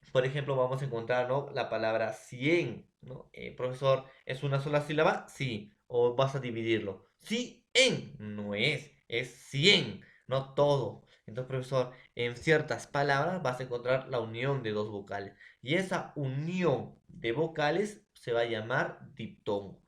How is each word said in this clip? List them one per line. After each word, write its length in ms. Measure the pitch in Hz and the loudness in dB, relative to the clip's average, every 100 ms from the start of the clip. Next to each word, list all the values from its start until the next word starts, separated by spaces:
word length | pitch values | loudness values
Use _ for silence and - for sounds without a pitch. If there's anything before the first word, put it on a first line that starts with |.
| _ | _
Por 140 | 131 131 | 0 2
ejemplo, 300 | 147 135 135 | -2 -2 0
vamos 260 | 127 131 | 0 0
a 40 | 139 | -4
encontrar, 420 | 117 113 127 123 | -6 -2 0 2
¿no? 220 | 135 139 | -2 -2
La 160 | 135 113 | -6 -4
palabra 440 | 110 113 110 110 | 0 0 0 -2
cien, 760 | 110 - 123 135 175 143 101 - _ | -4 -14 -4 2 2 2 -6 -14 _
¿no? 280 | 127 127 - | -18 -16 -16
Eh, 220 | - 120 - | -14 -14 -6
profesor, 500 | 127 127 139 135 - - - | -6 0 2 2 0 -20 -10
¿es 180 | 131 | -6
una 180 | 143 139 | 0 0
sola 200 | 139 147 | 2 0
sílaba? 460 | 147 151 165 214 - | 2 4 4 4 -4
Sí. 440 | - 135 107 - _ _ | -6 -4 -4 -8 _ _
¿O 280 | 120 120 120 | 4 4 4
vas 200 | 135 139 | 2 2
a 40 | |
dividirlo? 680 | 123 113 113 110 101 92 _ _ | -4 -4 2 2 2 -8 _ _
Sí, 460 | - 226 247 - _ | -6 -4 -4 -10 _
en. 420 | 233 262 156 - - | 4 4 4 -4 -12
No 380 | 107 104 104 101 | -10 -8 -4 0
es. 360 | 131 143 - _ _ | 0 0 -6 _ _
Es 280 | 113 127 - - | -4 -4 -12 -8
cien. 520 | 139 165 190 123 92 - - _ | 2 6 6 4 -6 -14 -20 _
No 260 | 131 135 | -2 -2
todo. 500 | - 143 143 107 104 _ _ - | 2 4 4 2 -6 _ _ -14
Entonces, 240 | 110 127 | -10 -6
profesor, 420 | 131 127 135 127 - - - | -6 -2 0 0 -6 -20 -4
en 220 | 120 120 | -4 -2
ciertas 500 | - 156 151 113 - | 2 2 2 -6 -4
palabras 540 | 147 143 139 156 185 | -2 2 2 2 0
vas 160 | 139 127 | -2 -2
a 40 | |
encontrar 440 | 127 120 120 131 131 | -6 -6 0 0 0
la 100 | 131 | -4
unión 440 | 113 113 131 139 | -4 -4 -2 -2
de 80 | 113 | -2
dos 180 | 107 107 | -2 -2
vocales. 440 | 101 98 101 98 - - _ | -6 -8 -8 -8 -14 -20 _
Y 140 | 165 170 | -2 -2
esa 380 | 185 175 - - | 0 -4 -6 -6
unión 800 | 135 131 156 185 170 123 104 - _ | -4 -4 -4 0 2 0 -2 -16 _
de 260 | - 113 | -8 -4
vocales 680 | 117 160 - 147 165 208 - _ | -2 -2 0 0 2 -2 -6 _
se 180 | _ - | _ -2
va 80 | 117 | 0
a 40 | 120 | 2
llamar 540 | 113 110 131 175 - - | -2 0 0 -2 -6 -18
diptongo. 680 | - 110 - - 101 98 - | -12 -12 -10 -4 -4 -4 -16